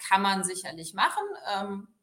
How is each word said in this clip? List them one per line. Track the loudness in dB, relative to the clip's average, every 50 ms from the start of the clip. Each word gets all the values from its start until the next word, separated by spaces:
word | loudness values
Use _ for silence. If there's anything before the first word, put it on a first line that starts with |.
| 2
kann | 4 6 6
man | 6 4 2 2 0
sicherlich | -2 -4 -6 -10 -10 -10 -12 -12 -6 0
machen, | 0 0 2 2 -2 -4 -4 -6 -8 -4 -4
ähm, | -2 -2 -2 -4 -6 -8 -10 -14 _ _